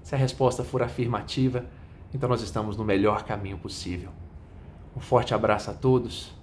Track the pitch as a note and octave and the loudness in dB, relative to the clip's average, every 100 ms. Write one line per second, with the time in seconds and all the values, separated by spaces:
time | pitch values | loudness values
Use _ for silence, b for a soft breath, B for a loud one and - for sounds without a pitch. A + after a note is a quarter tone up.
0 | - C#3 C3 - C3 B2 B2 C3 A#2+ - | -2 2 2 4 4 4 -2 -2 -2 -2
1 | A#2+ A2 - - C3 B2 - B B B | -2 -2 -2 0 2 0 -8 B B B
2 | B C3 B2 A#2+ G#2+ A2 G#2+ G2+ G#2+ G2 | B -4 0 0 0 -2 -2 -2 2 4
3 | G#2 G#2 - G#2+ G2 F#2+ - - F2+ F2 | 4 2 -2 -6 -6 -8 -10 -10 -6 -6
4 | F2 E2 - - B B B B - - | -8 -14 -16 -18 B B B B -14 -12
5 | - B2 G#2+ A2 G#2+ G#2 - G2+ C3+ B2+ | 4 4 4 2 4 2 0 0 4 4
6 | A2+ - - - | 2 -8 -12 -18